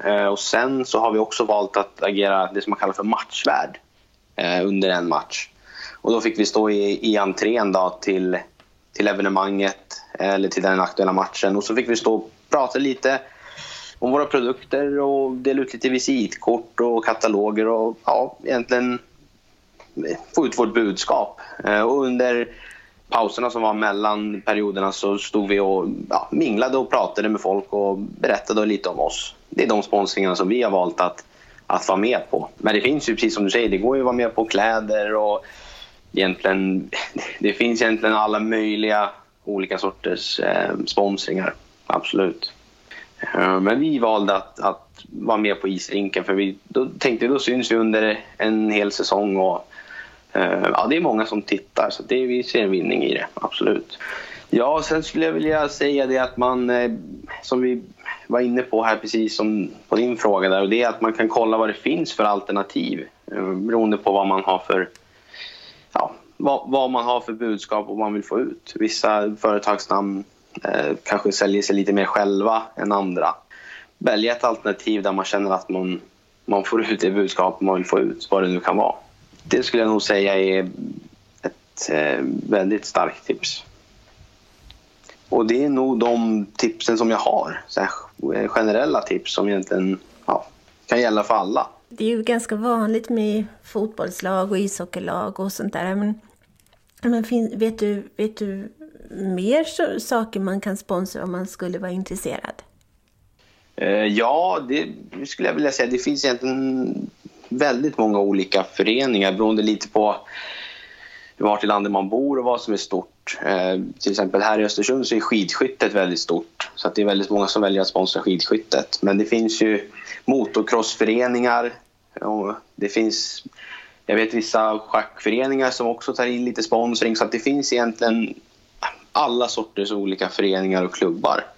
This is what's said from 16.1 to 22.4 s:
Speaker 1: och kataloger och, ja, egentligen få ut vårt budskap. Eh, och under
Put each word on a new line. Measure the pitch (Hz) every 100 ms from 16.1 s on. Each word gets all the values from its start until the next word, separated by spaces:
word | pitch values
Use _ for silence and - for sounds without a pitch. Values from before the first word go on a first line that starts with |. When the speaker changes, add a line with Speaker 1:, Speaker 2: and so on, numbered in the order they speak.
| 135 101 - - 117 117 -
Speaker 1:
och | 120 117
kataloger | 117 110 110 101 107 107 110
och, | 113 117 113
ja, | - 110 135 -
egentligen | - 127 120 123 123 123 - _ _ _ _ _ _ - - - 78 - -
få | - 135
ut | -
vårt | 110
budskap. | 113 107 92 - - 104 - - -
Eh, | - 104
och | 117 139
under | 131 123 123 120